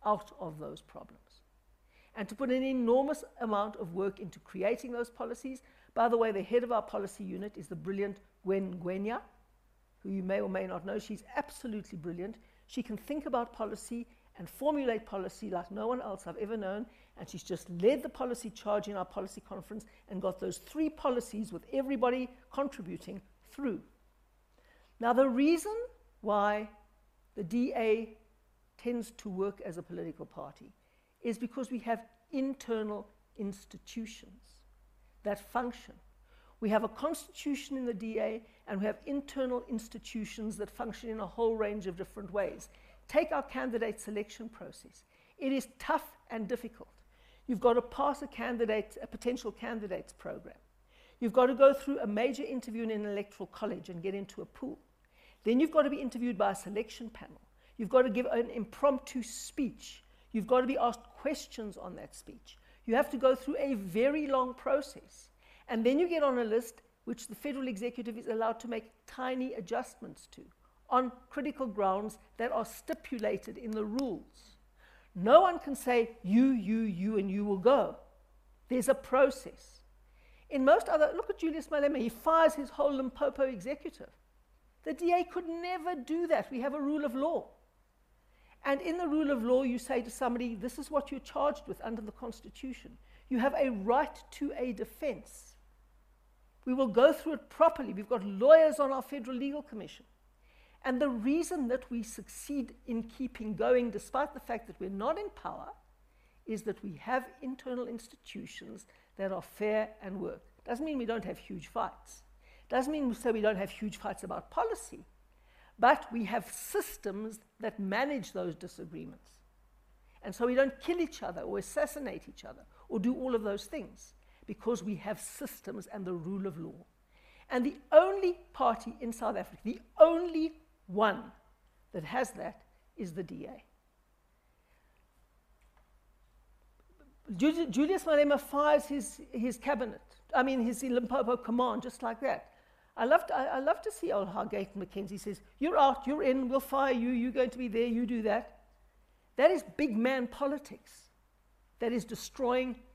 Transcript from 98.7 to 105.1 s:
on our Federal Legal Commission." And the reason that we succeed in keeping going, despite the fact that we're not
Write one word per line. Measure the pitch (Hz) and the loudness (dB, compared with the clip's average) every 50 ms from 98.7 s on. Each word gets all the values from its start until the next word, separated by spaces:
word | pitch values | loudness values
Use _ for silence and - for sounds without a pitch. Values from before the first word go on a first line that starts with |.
| 302 302 | 6 2
on | 285 269 | 0 0
our | 269 262 | 0 -2
Federal | 262 - 277 285 214 247 262 | -4 -6 -8 -8 -8 -6 -6
Legal | 240 277 277 285 302 - | -4 -4 -4 -4 -6 -8
Commission." | - 226 214 - - - - - _ _ _ _ _ _ _ _ _ _ - - _ _ _ - | -10 -12 -12 -12 -12 -16 -20 -20 _ _ _ _ _ _ _ _ _ _ -20 -20 _ _ _ -2
And | 262 254 247 | -2 2 2
the | 294 277 | 2 2
reason | 247 220 208 262 294 339 330 - 370 311 262 | 2 0 2 2 4 4 2 0 0 -2 0
that | 226 247 262 - - | 0 0 -2 -2 -6
we | 247 233 | -6 -6
succeed | 208 - - - 196 - - - - - 285 277 233 - - - - | -6 -6 -10 -14 -14 -14 -16 -16 -8 -4 -4 -4 -4 -4 -10 -16 -8
in | - 226 233 226 | -4 -4 -4 -4
keeping | 226 - - 262 240 - - 214 214 208 | -6 -8 -8 -8 -8 -6 -8 -6 -6 -2
going, | 165 226 247 254 247 240 233 | 0 4 6 6 6 4 2
despite | 196 208 - - - 277 294 285 - | -2 -6 -8 -4 -2 -2 -2 -2 -6
the | 262 | -12
fact | - - 240 220 233 | -8 -6 -6 -6 -6
that | - - - | -12 -10 -8
we're | 196 190 | -8 -6
not | 196 196 214 277 | -4 -2 -2 -2